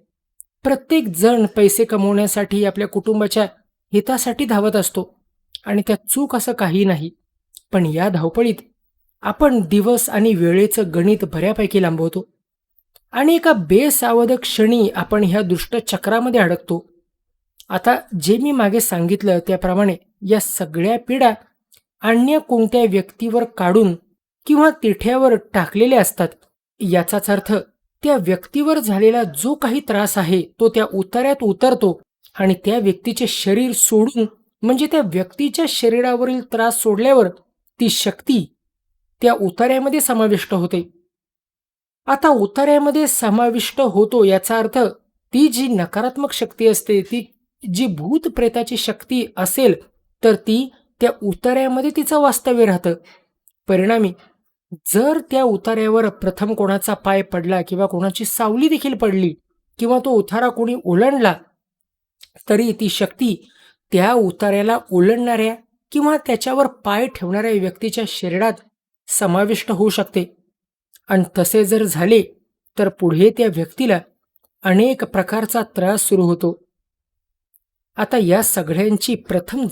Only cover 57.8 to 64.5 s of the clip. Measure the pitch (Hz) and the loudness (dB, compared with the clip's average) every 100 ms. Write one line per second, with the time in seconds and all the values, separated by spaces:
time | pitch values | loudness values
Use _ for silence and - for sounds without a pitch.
57.8 | 196 175 190 185 220 - 220 226 311 311 | -2 -2 -4 -4 -8 -4 -2 0 0 0
58.8 | 277 233 226 190 180 156 _ _ _ - | -2 -2 -2 0 -2 -4 _ _ _ -6
59.8 | 233 254 254 233 202 214 247 247 226 247 | 0 0 2 0 0 -2 -2 -2 -4 -4
60.8 | 180 175 247 277 214 165 - _ _ _ | -2 2 2 2 2 0 -8 _ _ _
61.8 | _ _ _ _ _ _ - 208 233 220 | _ _ _ _ _ _ -2 0 0 -2
62.8 | 214 - 196 - 247 190 - _ _ _ | -4 -2 -6 -2 -4 -4 -8 _ _ _
63.8 | _ 185 190 247 196 - 208 | _ 0 2 2 0 -2 -2